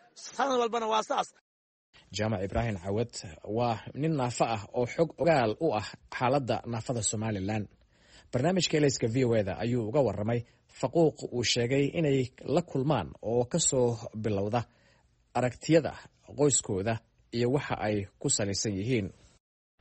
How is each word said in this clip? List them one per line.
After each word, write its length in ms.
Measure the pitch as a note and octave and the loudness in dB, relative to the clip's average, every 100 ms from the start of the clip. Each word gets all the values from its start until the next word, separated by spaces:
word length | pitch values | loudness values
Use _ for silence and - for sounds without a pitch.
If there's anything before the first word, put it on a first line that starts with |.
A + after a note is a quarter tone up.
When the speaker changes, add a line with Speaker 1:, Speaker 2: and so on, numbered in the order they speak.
| _ | _
Speaker 1:
Sanad 480 | - - - C4+ B3+ | -20 -8 -2 2 2
walbana 260 | A#3 A#3 A3 | 2 0 0
waa 160 | A3 | 0
saas. 260 | G#3+ B3+ F3 - _ _ _ _ _ - _ | 2 -2 -2 -8 _ _ _ _ _ -20 _
Speaker 2:
Jaamac 300 | G2+ G#2+ G2+ | -4 -2 -2
Ibrahim 320 | G2 A2+ A#2 G2 | -2 -2 -2 -4
Cawad 360 | G2 G#2 A#2 - A2 D#2+ | -4 -2 -4 -8 -14 -14
waa 340 | - A2 A#2+ G#2+ - | -6 -2 -2 -2 -8
nin 200 | - D#3 | -4 -2
naafa 320 | D3+ B2 - C#3 | 0 -2 0 0
ah 160 | A2 G2+ | -2 -4
oo 120 | B2 A#2+ | -2 -2
xog 240 | - D#3+ - | 0 -2 2
ogaal 400 | D3 D3+ A2+ G#2+ | 2 4 2 2
u 160 | D#3+ | 0
ah 160 | G#2+ F#2 - - | 0 -4 -12 -14
xaaladda 440 | - B2 C#3+ A#2+ A2 - | -2 2 2 0 -2 -4
naafada 360 | A#2 - A#2 | -6 -4 -2
Somaliland. 640 | G#2 G#2+ A2 G#2 F#2+ A2 G2+ _ _ _ _ - - | -2 -2 -2 -2 -2 -4 -6 _ _ _ _ -20 -6
Barnaamijka 480 | - D3 F#3 - D#3 | 0 2 2 2 4
Elayska 300 | C#3+ - A#2 | 2 2 0
V 160 | A#2+ | 2
O 80 | B2 | 4
A-da 200 | A2+ F#2+ E2+ | 2 2 -2
ayuu 300 | A#2 A#2+ G#2+ | -2 0 0
uga 120 | D3 | 2
warramay 400 | A#2+ G2 G#2 A#2+ - _ _ - | 2 0 -2 -2 -4 _ _ -6
faquuq 400 | C3 E3 D#3+ - - | 0 4 4 2 -4
uu 120 | A#2+ | -2
sheegay 400 | A2+ B2 A#2+ C3+ C#3+ | 0 0 2 2 2
inay 260 | E3+ D3+ C3+ B2 - | 0 2 2 0 -6
la 200 | - D#3 | -2 -2
kulmaan 460 | - C3+ C3+ C3+ C#2+ - | 0 -2 0 0 -2 -8
oo 240 | G#2 A#2+ | -2 0
ka 140 | B2 E3+ | 0 0
soo 380 | - C#3 B2 A#2 A2 | 2 2 2 0 -8
bilowda 480 | A2 G#2+ G2 G#2 A#2+ A2+ _ _ _ _ _ _ | -6 -2 -2 0 -2 -4 _ _ _ _ _ _
aragtiyada 580 | B2 B2 - - D#3+ B2 - - _ - | -2 -2 -2 4 4 4 -4 -16 _ -12
qoyskooda 680 | - D3 C3 - F#2+ G#2 A2 - _ _ | 2 4 4 0 -2 0 -2 -6 _ _
iyo 160 | A#2 A#2+ | 0 2
waxa 240 | C#3+ - - | 0 -2 -2
ay 180 | G#2+ G#2+ G2 _ | 0 -2 -4 _
ku 100 | C#3+ | -2
salaysan 460 | - G2+ G2 A#2 F#2+ | 0 0 -2 -4 -2
yihiin. 320 | A2 B2+ F#2+ - - _ _ _ _ _ | 0 -2 -2 -8 -20 _ _ _ _ _